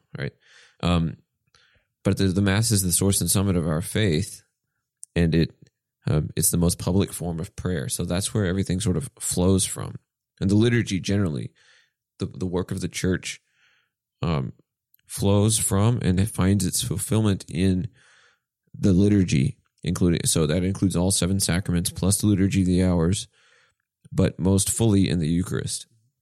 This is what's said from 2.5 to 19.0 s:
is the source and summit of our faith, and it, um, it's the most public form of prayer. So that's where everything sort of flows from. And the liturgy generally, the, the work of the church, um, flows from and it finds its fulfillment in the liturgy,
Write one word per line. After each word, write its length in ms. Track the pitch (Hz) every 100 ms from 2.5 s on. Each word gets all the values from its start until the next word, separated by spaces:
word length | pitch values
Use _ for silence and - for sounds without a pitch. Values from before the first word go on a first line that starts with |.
| 98 117
is 120 | 104
the 80 | 90
source 280 | 85 95 101
and 100 | 87
summit 240 | 101 98 87
of 100 | 78
our 140 | 78
faith, 600 | - - 104 78 113 - _ _ _ _ _ _ -
and 200 | 82 85
it, 160 | 82 78 - - _ _ _ -
um, 240 | 78 80 -
it's 140 | 78
the 60 | 85
most 220 | 85 -
public 340 | - 92 92
form 260 | - 87 82
of 160 | 78
prayer. 340 | - 90 85 60
So 140 | -
that's 280 | 87 87 -
where 140 | 110 92
everything 340 | 95 92 90
sort 160 | - 87
of 140 | - -
flows 460 | - - 90 95 -
from. 300 | - - - _ _ _ -
And 80 | 98
the 40 |
liturgy 460 | 104 117 120 90 95
generally, 520 | - 98 92 67 - _ _ _ _ _ _ -
the, 80 | 92
the 200 | - 92
work 240 | 87 90
of 100 | 95
the 80 | 90
church, 520 | - 92 90 - - _ _ _ _ _ _ _ -
um, 320 | 82 76 62 - _ _ _ _ -
flows 520 | - 104 101 107 107
from 400 | - 98 110 123
and 160 | - 90
it 100 | 95
finds 340 | - 92 101 90
its 160 | -
fulfillment 600 | - 82 - 107 107 92 -
in 380 | 78 95 90 - _ _ _ _ _ _ _ _ -
the 160 | 104
liturgy, 640 | 90